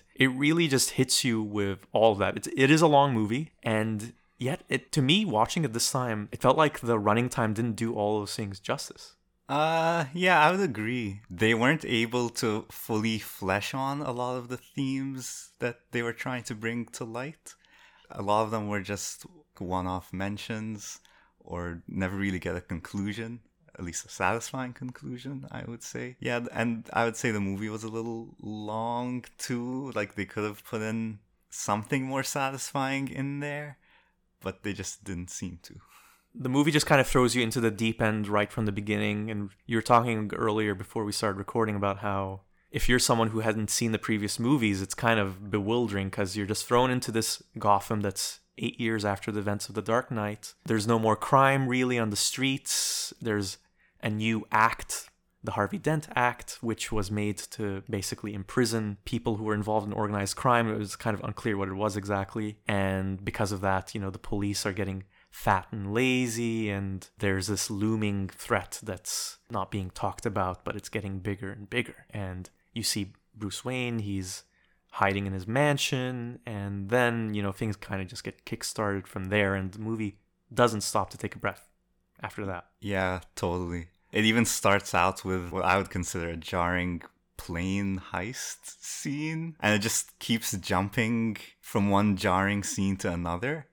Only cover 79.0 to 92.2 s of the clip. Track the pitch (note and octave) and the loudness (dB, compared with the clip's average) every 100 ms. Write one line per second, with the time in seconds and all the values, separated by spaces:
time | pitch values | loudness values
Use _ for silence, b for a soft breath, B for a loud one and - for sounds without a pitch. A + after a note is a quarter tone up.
79 | F#2 G2+ F#2 G#2+ G2 G2 F#2+ G2+ A2 A2 | -4 -6 0 2 4 2 -4 -6 -4 -4
80 | G#2 - _ _ - A#2 A#2+ G#2+ - G#2+ | -4 -8 _ _ -4 4 4 4 0 0
81 | F#2+ - G#2 - G2+ F#2 - _ _ _ | -2 -4 -8 -4 -6 -6 -14 _ _ _
82 | _ - G#2+ - G2 F2+ - _ G2+ F#2+ | _ -14 -10 -8 -6 -6 -10 _ -2 0
83 | F#2 F#2 - - F#2 F2+ F2 F2 E2 _ | 2 0 -6 -4 -2 0 -2 -6 -8 _
84 | _ - A2 A2+ A2+ - G2+ G2 - F#2 | _ 2 6 6 4 2 4 4 4 4
85 | F2+ F#2+ F#2+ F#2 F2 F#2 F2+ F#2+ F#2 F#2 | 4 2 -2 -2 -2 0 2 2 2 -4
86 | F2 F2+ E2+ E2 - F#2 F2 F2+ F2+ E2+ | -4 -4 -6 -6 -4 0 2 2 0 -4
87 | - _ _ - - E2+ F#2 G2 G2 F#2+ | -8 _ _ -16 -8 -4 -2 0 -2 -4
88 | - F2+ G#2 C3 - - - - - - | -6 -6 -6 -8 -10 -12 -16 -16 -12 -8
89 | D3+ C#3+ D#3 D#3+ E3 - G#2+ G#2+ A2 - | -6 -4 -4 -6 -8 0 2 4 2 -2
90 | - - - A2+ - F#2+ - F#2 G2+ - | -4 -6 -2 0 0 -4 0 2 2 0
91 | A2+ A#2 A2+ G2+ - _ - A2 G2+ G2 | 0 0 0 -4 -12 _ -2 2 4 6
92 | G#2 F#2+ | 4 4